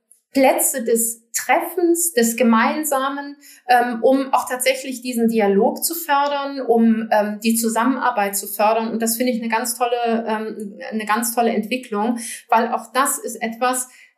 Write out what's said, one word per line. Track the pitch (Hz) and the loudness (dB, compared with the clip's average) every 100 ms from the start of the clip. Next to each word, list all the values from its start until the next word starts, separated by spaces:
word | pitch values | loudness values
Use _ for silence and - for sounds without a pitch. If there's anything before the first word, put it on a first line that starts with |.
| _ _ _ | _ _ _
Plätze | 269 269 - - 269 | 4 4 4 0 -2
des | 226 233 - - _ | 0 0 0 -6 _
Treffens, | - - 330 - 370 339 339 - | -6 0 0 0 0 2 2 0
des | 247 226 - | 2 2 2
Gemeinsamen, | 233 226 262 311 311 262 269 285 285 - - - - | 4 4 2 0 -2 -2 -2 -4 -10 -14 -20 -8 2
ähm, | 247 240 226 | 2 2 2
um | 254 269 262 | 2 2 2
auch | 240 - | -2 -2
tatsächlich | 254 254 269 269 240 | -2 -2 -2 -4 -8
diesen | 254 233 226 | -4 0 2
Dialog | 226 196 196 233 - | 2 2 4 2 0
zu | - | -6
fördern, | 330 - 277 285 285 277 277 | -4 0 0 0 -2 -4 -4
um, | 247 233 226 220 226 | 0 4 4 2 2
ähm, | 214 208 208 | 0 0 -2
die | 226 226 | -2 0
Zusammenarbeit | 226 226 254 269 247 208 202 202 | 0 0 0 0 0 0 -2 -4
zu | 214 | -6
fördern. | - 214 226 226 | 0 2 2 0
Und | 226 | -2
das | 226 240 | -2 0
finde | 254 | 0
ich | 226 | -2
eine | 226 | -2
ganz | 226 240 - | -4 -4 -2
tolle, | 240 240 233 226 214 | -2 0 0 -2 -2
ähm, | 214 220 214 202 - - | -4 -6 -8 -12 -12 -8
eine | 220 208 | -6 -2
ganz | 226 233 | -2 0
tolle | 247 226 | 0 0
Entwicklung, | 208 - 254 - 208 233 233 - - - | 0 -2 -6 -4 -4 -2 -2 -6 -8 0
weil | 233 233 | 2 2
auch | 226 - | -4 -4
das | 254 285 - | 0 0 -2
ist | - - | -6 -8
etwas, | 226 226 247 254 - - - | -8 -2 -2 -2 -6 -14 -10